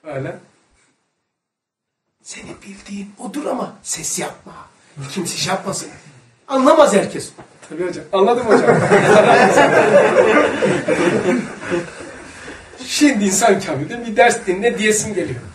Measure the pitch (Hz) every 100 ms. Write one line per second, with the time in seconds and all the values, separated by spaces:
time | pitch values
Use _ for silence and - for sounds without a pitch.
0 | 156 135 151 - _ _ _ _ _ _
1 | _ _ _ _ _ _ _ _ _ _
2 | _ _ - - - - 196 196 - 202
3 | 196 - 247 294 - 262 185 - - 165
4 | - - 123 - - - - _ _ -
5 | 135 190 165 - 180 185 196 - 160 -
6 | - - _ _ - 269 262 320 294 202
7 | - - - - - _ - 160 180 156
8 | - 190 214 240 240 - - - - 202
9 | - - - 233 - - - - - -
10 | - - 220 226 302 - - - - -
11 | - 220 190 - - - - 175 170 -
12 | - - - - - - - - 254 -
13 | 294 226 202 185 226 196 - 135 156 240
14 | 233 208 240 - - 185 233 190 214 208
15 | 220 180 156 120 -